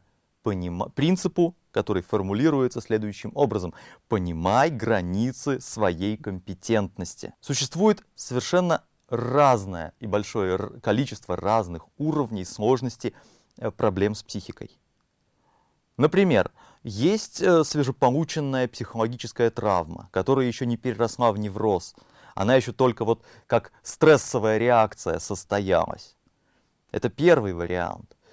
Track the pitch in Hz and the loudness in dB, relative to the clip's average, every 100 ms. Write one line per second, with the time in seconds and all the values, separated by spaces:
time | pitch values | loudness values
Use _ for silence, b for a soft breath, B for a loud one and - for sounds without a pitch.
0 | _ _ _ _ - 95 90 87 107 - | _ _ _ _ -6 -4 -4 -6 -6 -2
1 | 151 185 175 - 170 - _ - 104 95 | 0 0 -2 0 -2 -2 _ -4 -2 -2
2 | - - 95 101 156 143 127 117 - 110 | -2 -4 -2 0 2 2 0 -4 -2 -2
3 | 107 101 107 - 139 104 90 - B B | -2 -8 -8 0 0 0 -6 -10 B B
4 | - 107 90 82 87 113 156 131 113 107 | -4 -2 -2 -2 2 4 2 0 -2 0
5 | 87 95 120 - - 131 - - 101 85 | 0 -2 -2 -4 -4 -6 -6 -2 0 0
6 | 98 107 - 92 - 92 - 110 98 - | -4 -4 -8 -10 -10 -10 -2 0 0 -8
7 | 87 - - - - 135 131 165 214 208 | -12 -12 -16 -14 -6 -4 -4 0 2 2
8 | _ - - 127 - 175 180 160 _ _ | _ -18 -6 -6 0 0 2 -2 _ _
9 | - 117 117 135 143 117 98 87 78 - | -8 -6 0 4 4 4 0 -8 -10 -12
10 | 113 101 101 113 95 92 - - - 107 | -2 -2 -2 -2 0 -2 -4 -6 0 0
11 | 143 104 - 90 92 113 90 85 - - | 0 -6 -8 -4 0 0 0 -8 -12 -6
12 | 147 156 123 107 92 - 107 131 123 - | -2 -2 -2 -6 -8 -2 2 2 0 -6
13 | 117 b b b b - 113 - 110 95 | -10 b b b b -10 -8 -2 0 2
14 | 101 110 - 104 - - - _ _ _ | 0 -2 -10 -12 -12 -16 -18 _ _ _
15 | _ _ _ _ _ _ _ _ _ - | _ _ _ _ _ _ _ _ _ 0
16 | 147 175 190 113 90 b b b - 101 | 2 4 4 4 2 b b b -10 0
17 | 147 214 - - 185 170 151 151 131 - | 2 2 -4 -2 4 4 4 0 -2 2
18 | 127 135 165 160 139 131 123 - 113 113 | 2 2 -2 -4 -2 -2 -2 -4 -8 -2
19 | 113 120 - - 117 - 107 92 78 85 | -2 -4 -8 0 0 2 0 2 0 -8
20 | - 95 95 135 123 113 123 117 127 110 | -6 -2 2 2 2 -2 -2 -2 -4 -2
21 | 117 - 120 101 107 98 110 92 - - | -2 2 0 2 -4 -2 0 0 -2 -20
22 | b b b - 101 131 127 - 127 110 | b b b -2 2 2 2 2 2 2
23 | 110 113 b b b 117 - b - - | -2 -2 b b b -2 -2 b -10 2
24 | 160 143 - 127 110 110 120 120 107 - | 6 6 4 0 2 2 4 4 2 -2
25 | - 82 - 98 - 101 98 85 82 - | -6 -6 -6 -8 -4 -4 2 2 0 -6
26 | - _ _ _ _ _ _ _ _ - | -18 _ _ _ _ _ _ _ _ -4
27 | 120 - 165 160 104 85 85 90 85 50 | -4 2 4 4 2 -4 -4 -4 -4 -8
28 | - _ b | -16 _ b